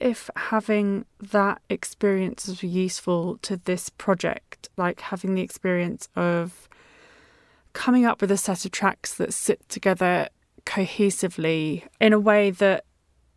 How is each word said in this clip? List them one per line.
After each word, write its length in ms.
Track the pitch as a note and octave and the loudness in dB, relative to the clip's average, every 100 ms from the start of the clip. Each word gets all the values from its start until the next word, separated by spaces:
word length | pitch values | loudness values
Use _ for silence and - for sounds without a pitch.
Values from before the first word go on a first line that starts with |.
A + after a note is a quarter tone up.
if 280 | B3+ A3+ - | -2 -2 -8
having 720 | - - A3 G#3+ G#3 G3+ G3 - - | -8 -2 -2 2 2 2 -2 -6 -16
that 420 | G3+ G#3 G3 - - | -2 2 2 -2 -6
experience 800 | F#3+ - - G3+ F#3+ F#3 - G3 | -6 -6 -2 2 2 0 -4 -10
was 160 | F#3 | -8
useful 760 | F3+ F3+ F#3 - - F3 F3 - | -4 0 -2 -2 -2 -2 -2 -6
to 140 | - F#3 | -6 -6
this 320 | - F3+ - | -4 -4 -6
project, 800 | - - F#3 E3+ - - - - - | -6 0 0 0 -6 -10 -20 -14 -4
like, 240 | F3+ - | -2 -4
having 340 | - F#3 F#3+ | -8 -6 -2
the 80 | F#3 | -2
experience 680 | F#3 - F#3+ F3+ F3 - - - | -2 -4 -2 0 -2 -6 -8 -2
of 520 | F3 E3+ E3+ - - _ _ _ - - _ _ _ _ _ | 0 0 -2 -8 -20 _ _ _ -20 -20 _ _ _ _ _
coming 320 | - - B3 | -4 2 4
up 160 | A#3+ - | 4 2
with 120 | G3 | 0
a 40 | G3 | 0
set 280 | - F3+ | 0 -4
of 80 | F#3 | -4
tracks 420 | - G3 - - | -2 -2 -2 -8
that 180 | - F#3 | -4 -4
sit 340 | - - - - | -2 -2 -2 -2
together 600 | - G3 F#3 F3+ F3 - _ _ _ - | -2 0 2 2 0 -2 _ _ _ -6
cohesively 1200 | - F#3 - G3+ - F#3 - D#3+ D#3+ D#3 D3+ - - | -2 -2 2 0 2 -4 -2 -2 0 -2 -4 -6 2
in 120 | A3 | 4
a 80 | G#3+ | 6
way 300 | G#3 G#3 G3+ | 6 4 4
that, 340 | F#3 G3 F#3+ - _ _ _ _ | 4 2 2 -4 _ _ _ _